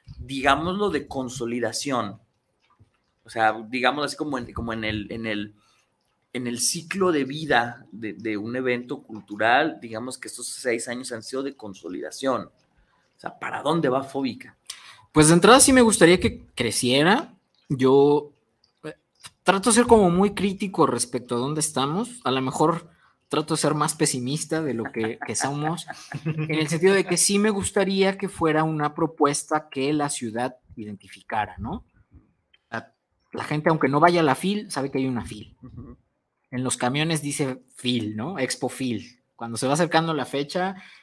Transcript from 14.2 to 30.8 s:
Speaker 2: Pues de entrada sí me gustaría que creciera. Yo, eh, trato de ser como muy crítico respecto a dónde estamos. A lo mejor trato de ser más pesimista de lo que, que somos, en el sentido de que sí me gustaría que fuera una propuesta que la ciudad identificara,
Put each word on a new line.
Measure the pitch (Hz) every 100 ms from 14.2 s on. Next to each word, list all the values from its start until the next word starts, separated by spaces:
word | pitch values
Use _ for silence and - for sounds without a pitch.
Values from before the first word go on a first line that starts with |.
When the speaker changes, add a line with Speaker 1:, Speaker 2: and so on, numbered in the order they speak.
| 131 110 - - - - - - _
Speaker 2:
Pues | 156 151
de | 175
entrada | 208 254
sí | 262
me | 262
gustaría | 233 - 170 180
que | - - -
creciera. | - 117 - 123 135 160 247 - - _ _ -
Yo, | 131 131 139 143 147 147 _ _ _ _ _
eh, | 151 - _ _ - _
trato | - 196 240
de | 214
ser | 240
como | 226 185
muy | 175 202
crítico | 202 196 190 202 180 135
respecto | 120 - 127 - 120
a |
dónde | 135 156
estamos. | 147 135 139 175 240 - 131
A |
lo | 131
mejor | 131 - 156 165 - _ _ _ -
trato | 151 151
de | 160
ser | 147
más | 151 151 -
pesimista | 151 127 123 151 - 160
de | 156 113
lo | 110
que, | 113 110 120 -
que | 110
somos, | 139 147 151 170 - - - 156
en | 160 156 156
el | 156 156
sentido | 165 185
de | 196
que | 185 175
sí | - 202
me | 214
gustaría | 202 190 208 190 190 190 190
que | 185
fuera | - 160 156
una | 160 156 147
propuesta | 151 160 - 143 143 - 151 -
que | 139 139
la | 151 143
ciudad | - 117 110 127 - _
identificara, | -